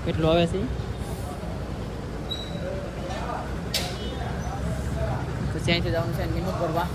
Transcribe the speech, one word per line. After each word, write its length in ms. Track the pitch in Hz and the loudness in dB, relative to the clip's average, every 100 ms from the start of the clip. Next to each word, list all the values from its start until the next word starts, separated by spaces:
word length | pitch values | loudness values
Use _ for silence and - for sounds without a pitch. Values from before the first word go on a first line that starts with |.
કેટલું 260 | - 160 160 | 2 4 8
આવે 160 | 170 170 | 8 6
છે? 140 | 185 240 - - - - - - - - - - - - - - - - 988 988 - 554 571 571 - - - - - - - - - - - - - - - - - - - - - 220 - - - - | 2 0 -2 -2 -4 -4 -4 -4 -4 -4 -4 -4 -4 -4 -4 -6 -6 -4 -4 -4 -4 -2 -2 -4 -4 -4 -2 -2 -2 -2 -2 -2 0 0 -2 -4 -2 -2 -2 -2 -2 0 0 0 0 0 0 -2 -2 -2
પછી 200 | - 170 | 0 2
અહીંથી 220 | 170 175 | 4 4
જવાનું 200 | 165 165 165 | 2 2 0
છે 60 | 175 | 0
નિમક 140 | 165 180 175 | 0 0 2
ભરવા. 280 | 165 160 175 | 2 2 0